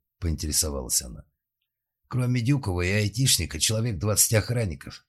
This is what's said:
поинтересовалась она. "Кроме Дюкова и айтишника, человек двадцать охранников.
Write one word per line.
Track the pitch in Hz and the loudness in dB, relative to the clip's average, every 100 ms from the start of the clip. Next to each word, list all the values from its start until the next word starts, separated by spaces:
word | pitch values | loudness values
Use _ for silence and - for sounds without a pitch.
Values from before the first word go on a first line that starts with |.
| _ - | _ -6
поинтересовалась | 85 71 76 73 78 69 60 - | -4 -2 -2 0 0 -2 -2 -2
она. | 64 52 - _ _ _ _ _ _ _ - | -4 -14 -20 _ _ _ _ _ _ _ -6
"Кроме | 123 123 123 | -2 0 2
Дюкова | 117 143 - 90 | 2 2 0 0
и | 87 | 2
айтишника, | 104 104 110 135 - 82 - | 2 0 2 2 2 0 -2
человек | - 110 120 90 | 0 0 -2 -2
двадцать | 104 98 - | 0 2 4
охранников. | 110 - 123 107 73 - - | 4 2 -2 -2 -6 -12 -18